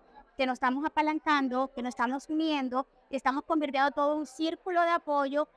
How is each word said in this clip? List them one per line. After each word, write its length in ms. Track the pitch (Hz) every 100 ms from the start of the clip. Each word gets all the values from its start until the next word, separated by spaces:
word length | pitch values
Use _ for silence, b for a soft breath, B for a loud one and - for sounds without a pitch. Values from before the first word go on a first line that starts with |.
| _ - - -
que 100 | 254
nos 80 |
estamos 300 | 247 254 269
apalancando, 840 | 311 311 302 311 311 285 262 254 262
que 80 | -
nos 80 | 247
estamos 380 | 247 240 269 -
uniendo 580 | 311 320 294 254 254 - _ -
y 60 | 269
estamos 280 | 262 277
convirtiendo 460 | - 311 294 262 277
todo 260 | 285 285 302
un 100 | 294
círculo 560 | - 320 330 370 349
de 80 | 339
apoyo 580 | 339 302 285 277 285 302